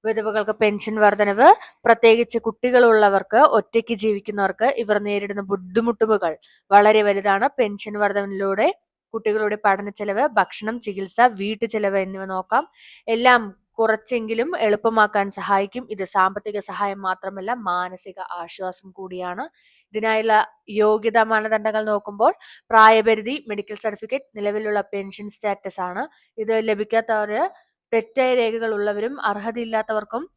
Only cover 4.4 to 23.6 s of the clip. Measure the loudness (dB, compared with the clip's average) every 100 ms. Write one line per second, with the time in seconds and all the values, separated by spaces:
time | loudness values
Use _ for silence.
4.4 | -4 0 -2 -2 -2 -2 0 -4 -4 -8
5.4 | -6 -6 -2 -2 -2 0 0 0 0 -6
6.4 | _ _ _ 6 6 4 2 0 0 0
7.4 | -2 -2 -4 -4 -10 -2 -2 -2 -4 -4
8.4 | -4 0 -2 -2 _ _ _ -8 -4 -2
9.4 | -4 -2 0 0 -4 -8 -6 -2 0 0
10.4 | -2 -4 -8 -8 -10 -10 -8 2 2 2
11.4 | -6 -4 -4 -2 -2 -2 -4 -8 -8 -8
12.4 | -2 -2 -2 _ -20 -16 -4 2 4 4
13.4 | 2 -14 _ -2 0 0 -2 -8 -4 -4
14.4 | -4 -2 0 0 0 2 2 0 -4 -6
15.4 | -2 0 0 -8 -12 -10 -4 0 0 0
16.4 | -10 -10 -10 -6 -6 -4 -6 -6 -8 -10
17.4 | -8 -6 -4 -4 -4 -10 -18 -16 -14 -12
18.4 | -14 -10 -10 -10 -20 -18 -14 -10 -10 -10
19.4 | -12 _ _ _ _ -6 -2 -2 4 2
20.4 | 2 _ -8 0 2 2 2 2 2 0
21.4 | 0 -2 -2 -4 -2 -4 -4 2 2 2
22.4 | -12 -20 _ 6 8 8 4 0 -2 -8
23.4 | -8 -12